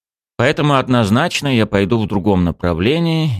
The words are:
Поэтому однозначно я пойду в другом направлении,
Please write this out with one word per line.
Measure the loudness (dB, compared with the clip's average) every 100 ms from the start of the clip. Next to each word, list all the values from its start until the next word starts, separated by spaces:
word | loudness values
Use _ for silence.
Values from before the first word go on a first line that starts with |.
| _ _ _ -2
Поэтому | 0 2 2
однозначно | 0 2 0 2 2 0 -4 -2
я | 0 0
пойду | 0 0 0
в | -2
другом | -2 0 2
направлении, | 0 -2 -4 -2 0 0 0 -2 -2 -2